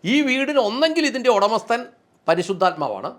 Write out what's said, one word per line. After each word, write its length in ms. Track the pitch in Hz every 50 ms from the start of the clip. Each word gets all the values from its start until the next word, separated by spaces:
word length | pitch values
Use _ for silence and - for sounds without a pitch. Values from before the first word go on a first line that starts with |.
| -
ഈ 120 | 170 254 294 294
വീടിന് 340 | 269 254 262 277 269 302 277 233 202
ഒന്നെങ്കിൽ 340 | 220 262 311 330 311 330 302 285
ഇതിൻ്റെ 200 | 220 262 233 247 233
ഉടമസ്ഥൻ 440 | 196 196 208 220 220 220 - 233 240 247 247 _ _ _ _ _ _ _
പരിശുദ്ധാത്മാവാണ് 800 | - 170 170 170 - 196 170 185 180 - 156 147 123 104 95 107 165 -